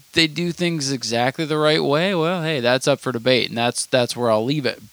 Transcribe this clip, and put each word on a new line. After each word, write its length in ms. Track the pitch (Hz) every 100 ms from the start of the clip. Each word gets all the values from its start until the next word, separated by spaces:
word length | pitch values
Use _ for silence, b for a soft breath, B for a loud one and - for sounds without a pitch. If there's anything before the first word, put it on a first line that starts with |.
| _
they 140 | 170 160
do 240 | 151 175
things 400 | 160 175 160 135
exactly 540 | 135 113 117 127 147 147
the 120 | 151
right 240 | 151 160
way? 320 | 147 147 190
Well, 300 | 180 160 185
hey, 160 | 160 147
that's 280 | 117 131 151
up 120 | 131
for 120 | 131
debate, 340 | 123 127 127 98
and 100 | 113
that's, 280 | 120 - -
that's 300 | 131 120 120
where 140 | 120
I'll 140 | 110
leave 220 | 117 151 123
it. 160 | - 107